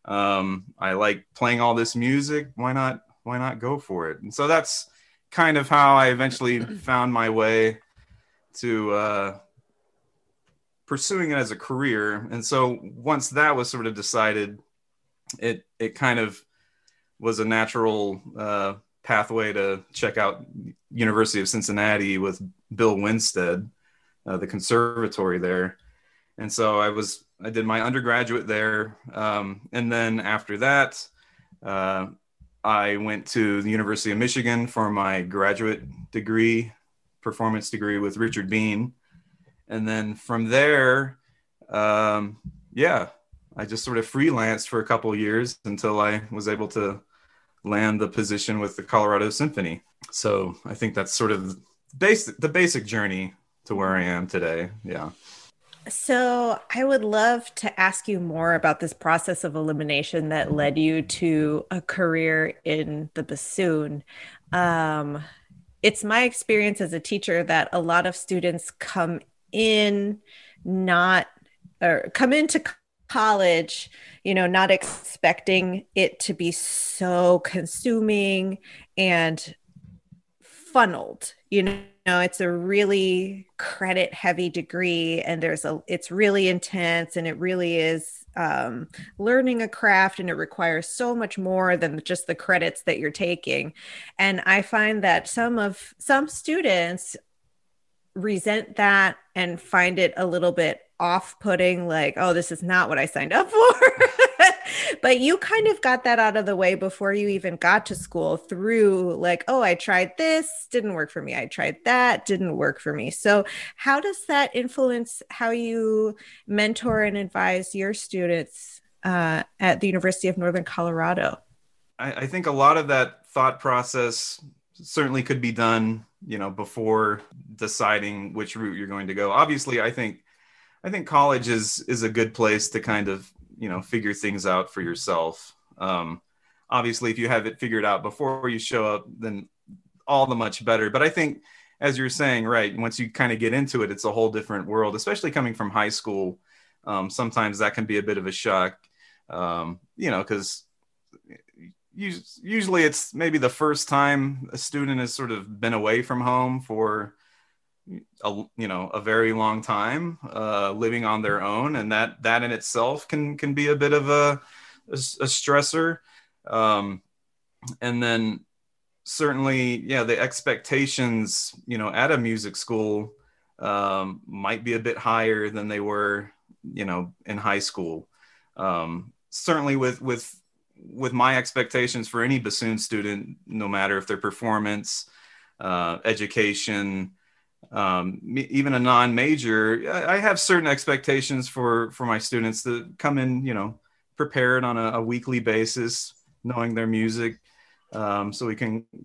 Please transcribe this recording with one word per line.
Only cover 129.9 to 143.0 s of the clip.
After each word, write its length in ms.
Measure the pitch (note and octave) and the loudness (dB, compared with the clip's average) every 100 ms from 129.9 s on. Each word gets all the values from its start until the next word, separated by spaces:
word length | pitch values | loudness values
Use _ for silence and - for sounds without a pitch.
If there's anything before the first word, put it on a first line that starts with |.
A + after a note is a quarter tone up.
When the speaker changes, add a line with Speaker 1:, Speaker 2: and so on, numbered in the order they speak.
Speaker 1:
think, 320 | A#2+ A2 - _ _ _ _ _ _ | -2 -6 -8 _ _ _ _ _ _
I 60 | F3+ | -8
think 180 | G3 - | -8 4
college 400 | D3+ C#3+ C3 A#2+ | 6 6 4 2
is, 320 | A2+ G#2+ - - | 0 0 -4 -2
is 160 | A#2 | 0
a 60 | A2 | 2
good 240 | A2+ A2 | 2 2
place 360 | A2 A2 G#2+ - | 4 4 4 0
to 100 | A2+ | -4
kind 280 | A#2 G#2 G2 | -2 0 0
of, 240 | F#2+ - - - - | -4 -10 -20 -20 -10
you 100 | G#2+ | -8
know, 100 | F2+ | -6
figure 360 | - A2+ G#2 G2 | -4 -2 -2 -2
things 320 | G#2 G2 F#2+ | -4 -2 0
out 260 | F#2 F#2 | 0 0
for 80 | G2+ | -6
yourself. 760 | E2+ E2+ - E2+ E2 - - _ _ - | -6 -4 -2 0 -2 -6 -16 _ _ -8
Um, 420 | F#2+ F2 E2 E2+ _ _ _ _ - | -4 -2 -4 -10 _ _ _ _ -4
obviously, 440 | B2 A#2+ A2+ A#2+ | -2 0 -2 -4
if 80 | A2+ | -2
you 80 | A#2 | 0
have 180 | A#2 A2 | 0 -2
it 140 | A2 | -6
figured 260 | A#2+ A2 G#2 | -4 -2 0
out 160 | F#2+ | 0
before 480 | G#2 - C3+ C3+ B2+ | -4 -6 -4 -4 -4
you 80 | A2+ | -6
show 300 | - A#2+ G#2+ | -4 -2 0
up, 180 | G#2 - - | -4 -8 -12
then 300 | A2 G2+ - _ _ - _ _ - | -10 -10 -12 _ _ -20 _ _ 0
all 180 | C#3 C3 | 2 2
the 100 | A#2 | 0
much 300 | G#2+ - A2+ | -4 -2 0
better. 240 | A2 G#2+ | 2 2
But 140 | C3 | 2
I 60 | D#3 | 2
think, 340 | E3+ D3+ - - - _ _ | 2 -2 -4 -14 -20 _ _
as 160 | C#3+ C3 | -2 0
you're 140 | B2+ | -2
saying, 380 | C3+ C#3 A#2+ A2+ | 0 0 0 2
right, 280 | A#2 G#2 G2+ | 2 0 -2
once 240 | A#2 | -4
you 120 | A#2 | -4